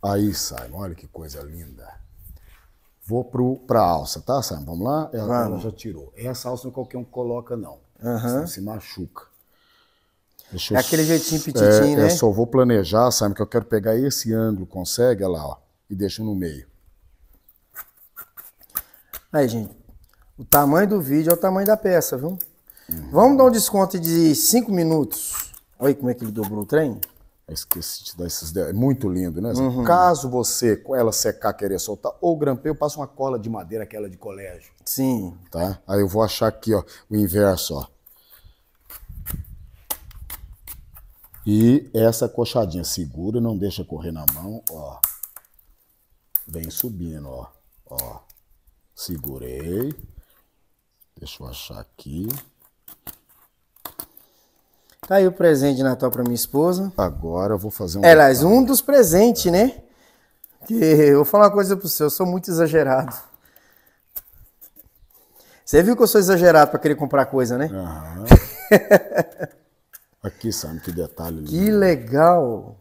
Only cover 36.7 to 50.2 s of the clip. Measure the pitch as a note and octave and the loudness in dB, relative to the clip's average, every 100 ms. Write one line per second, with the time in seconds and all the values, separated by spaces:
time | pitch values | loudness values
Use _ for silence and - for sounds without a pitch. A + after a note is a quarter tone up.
36.7 | G#2 - - _ G#2+ G2+ F#2+ G2+ F2+ - | -2 -2 -20 _ -2 0 2 2 2 -4
37.7 | D2 - _ _ _ _ _ - _ _ | -8 -10 _ _ _ _ _ -20 _ _
38.7 | _ _ - - - - - - - - | _ _ -20 -18 -18 -12 -12 -12 -18 -20
39.7 | - _ - - - - - - - - | -20 _ -16 -14 -20 -18 -18 -20 -20 -20
40.7 | - - - - _ _ - - G#2+ A2+ | -20 -20 -20 -20 _ _ -10 0 4 4
41.7 | C#3 D3 A2 A2+ A#2 A#2 - A#2 B2+ G#2 | 4 0 0 2 2 -4 -4 -4 -2 -4
42.7 | E2+ E2 - D#2 D2 F#2 A#2 A#2 G#2 G2 | -6 -8 -8 -10 -8 -6 -2 -2 -2 -6
43.7 | F#2 E2+ D#2 E2+ D#2+ D2 C#2+ F#2 A2+ - | -8 -12 -10 -10 -6 -6 -6 -12 -12 -12
44.7 | D#2+ C#2+ - - - - - _ _ _ | -12 -16 -10 -10 -10 -18 -20 _ _ _
45.7 | _ _ _ _ _ _ - - E2 E2 | _ _ _ _ _ _ -8 -8 -14 -12
46.7 | - B2+ G2 E2+ D#2 C#2 B1+ A#1+ _ _ | -8 -8 -8 -10 -12 -16 -16 -18 _ _
47.7 | _ _ C2 A#1+ A1 _ _ _ _ _ | _ _ -12 -12 -16 _ _ _ _ _
48.7 | _ _ - - E2 C2+ C2 B1 B1+ D#2+ | _ _ -18 -14 -12 -12 -14 -12 -12 -8
49.7 | F#2+ C3+ D3+ - - | -6 -6 -10 -18 -20